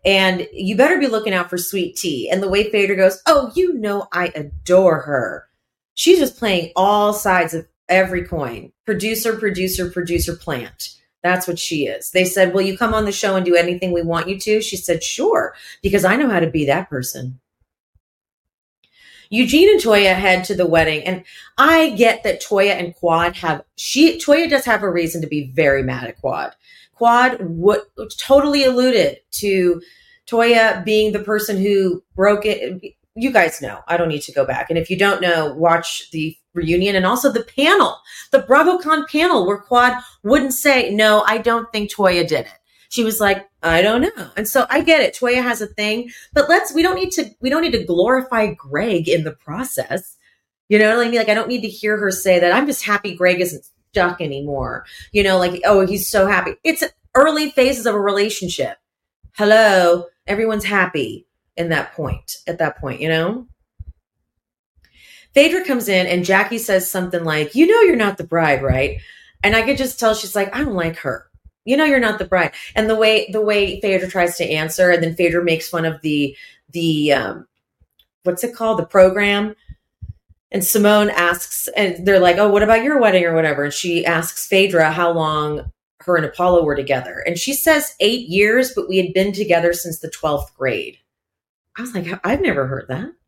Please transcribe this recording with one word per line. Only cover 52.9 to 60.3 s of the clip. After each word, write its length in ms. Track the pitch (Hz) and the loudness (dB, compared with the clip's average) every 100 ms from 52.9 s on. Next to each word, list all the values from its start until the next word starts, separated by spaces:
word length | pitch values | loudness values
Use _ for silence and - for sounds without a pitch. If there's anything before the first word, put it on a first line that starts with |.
| 208 202 | -4 -4
Greg 260 | 170 180 180 | 0 0 2
isn't 240 | 180 156 - _ _ | -2 -6 -18 _ _
stuck 300 | 202 175 180 | -2 0 -2
anymore." 640 | 156 139 147 139 120 123 - - - | -8 -8 -8 -6 -6 -8 -14 -20 -4
You 120 | 202 | 0
know, 140 | 196 185 | 2 2
like, 240 | 180 180 | 0 0
"Oh, 200 | 196 202 | 2 2
he's 220 | 185 196 - | 2 -2 -2
so 200 | 214 190 | 0 2
happy." 280 | 190 175 - | 2 -2 -4
It's 200 | 320 320 - _ _ | -4 -2 -6 _ _
early 360 | 247 311 302 302 | 4 4 2 -2
phases 340 | 277 254 247 | 2 2 0
of 100 | 226 | -2
a 40 | 208 | 0
relationship. 760 | 202 202 214 208 180 - 123 - _ _ _ _ - | 0 0 -2 -4 -8 -6 -6 -8 _ _ _ _ -20
Hello, 720 | - 208 220 220 190 175 175 208 _ | -2 4 6 6 4 4 2 -2 _
everyone's 380 | - | -6